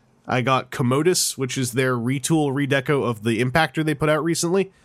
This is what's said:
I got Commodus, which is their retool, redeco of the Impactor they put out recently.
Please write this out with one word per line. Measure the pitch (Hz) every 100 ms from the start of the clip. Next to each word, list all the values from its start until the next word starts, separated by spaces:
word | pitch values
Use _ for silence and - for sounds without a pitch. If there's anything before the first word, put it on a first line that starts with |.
| _ _ -
I | 123
got | 127 131 -
Commodus, | - 123 131 165 180 - -
which | 131 139
is | 127
their | 127 131 127
retool, | 117 135 - 160 147
redeco | 135 143 139 131 151
of | 110 110
the | 107 110
Impactor | 127 127 160 -
they | 156
put | 143 156
out | 151
recently. | 156 165 170 185 190 -